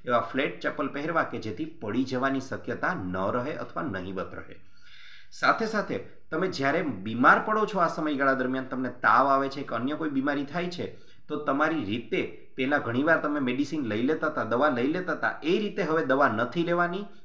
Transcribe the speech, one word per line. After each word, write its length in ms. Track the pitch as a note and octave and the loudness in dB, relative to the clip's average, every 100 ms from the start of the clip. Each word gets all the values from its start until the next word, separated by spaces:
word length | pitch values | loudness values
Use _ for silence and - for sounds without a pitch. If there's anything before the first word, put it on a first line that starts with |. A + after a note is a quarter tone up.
| - | 0
એવા 140 | A#2+ | 2
ફ્લેટ 400 | - C3 D#3+ - | 2 0 -2 -2
ચપ્પલ 280 | C#3+ - C#3 | -4 -2 -4
પહેરવા 360 | C3+ D#3 D#3+ | -4 -2 0
કે 160 | C3+ A#2 | 0 -4
જેથી 260 | A2 G#2+ D#3 | -6 -6 -8
પડી 380 | - G#2+ A#2 | -6 -2 0
જવાની 360 | C3 B2+ C3+ C3+ | 0 0 0 0
શક્યતા 540 | B2 G2+ - A2 D3+ | -4 -6 -6 -4 -2
ન 240 | E3 F#2 F2+ | -2 -4 0
રહે 360 | G2 B2+ B2 | 0 0 -2
અથવા 300 | - - E2 | -6 -6 -6
નહિવત 500 | A#2 F#2+ F#2 F#2 F2 | -4 -4 -4 -6 -6
રહે. 260 | - - - - - - - - - - | -8 -12 -14 -14 -14 -14 -14 -14 -14 -12
સાથે 340 | - - - A3 | -2 2 2 2
સાથે 340 | G#3+ F#3 G#2 - - - | -2 -2 -4 -6 -12 -6
તમે 160 | D#3+ F#3 | -2 -2
જ્યારે 340 | - C3+ D#3+ | 0 2 2
બીમાર 600 | D#3+ G2 G2+ A#2 D3 G3 - | 0 -4 -4 4 8 8 6
પડો 200 | G#3+ G#3 | 0 2
છો 140 | F#3+ | 2
આ 80 | E3 | 2
સમયગાળા 460 | - D#3 C#3 C#3 | 2 -2 2 2
દરમિયાન, 340 | C3 B2+ C3 B2+ | 2 2 -2 -2
તમને 220 | B2+ B2+ | -4 -4
તાવ 380 | - A#2 A#2 C#3 | 2 6 6 6
આવે 220 | C3+ C3+ | 4 2
છે 140 | C#3 | -4
કે 120 | B2+ A2+ | -4 -4
અન્ય 200 | B2+ D3+ | -2 -2
કોઈ 140 | D#3+ | -2
બીમારી 360 | C3+ C#3+ C#3+ C3+ | 0 0 0 -2
થાય 240 | F3 F3+ | -4 -4
છે, 280 | E3+ G2+ - - - - | -4 -6 -8 -14 -14 -8
તો 80 | D3+ | -4
તમારી 480 | - C#3 D#3 D#3+ | 0 2 2 2
રીતે 680 | G2 A#2+ - F3+ A#2 - - - | 0 -2 -2 -2 -2 -6 -10 -4
પહેલાં 220 | C3 D3 | 0 0
ઘણીવાર 420 | A#2 B2 D#3 D#3+ | 2 2 4 4
તમે 180 | D3+ D3 | 2 0
medicine 460 | B2+ B2+ D3 D#3 A#2+ | 0 0 0 -2 0
લઈ 160 | G#2+ | 0
લેતા 260 | B2+ D#3+ D#3 | 2 2 0
હતા, 160 | D3 | -2
દવા 260 | A2 A#2+ D3+ | 0 4 4
લઈ 180 | B2 C3 | 4 2
લેતા 260 | F3+ F3 | 0 -2
હતા, 260 | C#3 A2+ - | -2 -2 -2
એ 160 | D3+ G#3 | 0 0
રીતે 240 | G#3 - | 0 -2
હવે 220 | D#3 D#3+ C#3 | 0 2 4
દવા 220 | C3+ C3+ | 4 4
નથી 360 | G#2+ A#2+ F3 | 4 0 0
લેવાની. 420 | E3+ F3 F3 F#3+ G#3 - | 2 2 2 -2 -6 -12